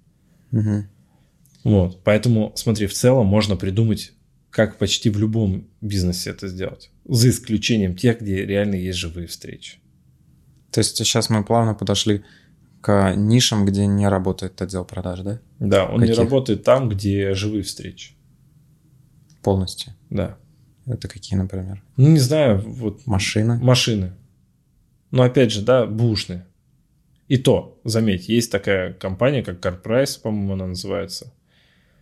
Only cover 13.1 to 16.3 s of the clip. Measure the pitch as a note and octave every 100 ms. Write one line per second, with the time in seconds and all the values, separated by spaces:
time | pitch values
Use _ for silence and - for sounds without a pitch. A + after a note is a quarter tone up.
13.1 | F#2+ G#2 B2 - G#3+ G3 G2+ G2+ G2+ G2+
14.1 | - F#2 F#2 F#2+ - F#2 F#2 F2+ F#2 F#2
15.1 | F#2 F#2+ A2+ - - G#2 G2 F#2 A2+ A2+
16.1 | A2+ A#2